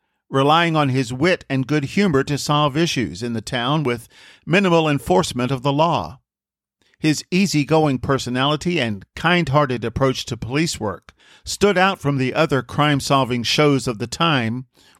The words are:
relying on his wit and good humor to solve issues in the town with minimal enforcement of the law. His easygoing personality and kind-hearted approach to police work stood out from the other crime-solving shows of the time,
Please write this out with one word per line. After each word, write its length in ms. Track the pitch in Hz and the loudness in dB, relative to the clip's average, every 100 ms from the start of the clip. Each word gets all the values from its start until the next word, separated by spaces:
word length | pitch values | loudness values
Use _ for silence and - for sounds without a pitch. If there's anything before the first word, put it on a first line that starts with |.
| _ _ _ | _ _ _
relying 480 | 135 139 160 170 156 | 2 4 4 4 2
on 140 | 143 | 2
his 240 | 131 123 | 0 -2
wit 320 | 127 170 175 - | 0 0 0 -2
and 200 | 135 131 | -4 0
good 160 | 151 | -2
humor 400 | 139 196 202 135 | 0 0 2 2
to 120 | 135 139 | 0 -4
solve 400 | - 147 151 135 | 0 0 2 0
issues 460 | 165 - 95 87 | -2 -2 -4 -6
in 120 | 120 | -6
the 80 | 117 | -6
town 420 | - 127 120 156 | -6 -4 -2 0
with 240 | 135 120 - - - - - | -2 -4 -10 -20 -20 -18 0
minimal 420 | 180 190 170 156 | 2 4 4 2
enforcement 640 | 143 - 185 175 120 127 | 0 2 2 2 -4 -4
of 100 | 135 | -2
the 100 | 139 | -2
law. 480 | 139 165 135 80 131 _ _ _ _ _ _ _ _ | 0 0 0 -4 -12 _ _ _ _ _ _ _ _
His 260 | 156 147 - | -2 -2 -2
easygoing 720 | 180 196 151 135 160 156 127 | 0 2 0 2 2 2 0
personality 800 | 113 131 - 127 139 151 175 175 | -2 -2 -2 -2 -2 -2 -2 -2
and 260 | 117 101 - - | -2 -6 -10 -4
kind-hearted 680 | 165 175 160 143 143 123 117 | 0 0 2 2 2 -2 -4
approach 400 | - 135 131 - | 0 0 0 -8
to 100 | 117 | -8
police 440 | 113 139 165 - | -4 -2 -2 -4
work 340 | 107 87 - _ _ - - | -6 -8 -16 _ _ -20 -12
stood 320 | - 202 180 | 0 2 4
out 220 | 190 185 | 2 0
from 180 | 143 139 | -2 0
the 160 | 127 | 0
other 300 | - 160 135 | 0 0 0
crime-solving 800 | 117 - 147 139 - 139 123 123 | -2 0 2 0 2 0 2 -2
shows 440 | 113 - 151 135 127 | 0 2 4 4 -2
of 120 | 107 | -6
the 80 | 117 | -8
time, 580 | - 170 139 113 123 131 _ _ | -2 0 0 -2 -4 -10 _ _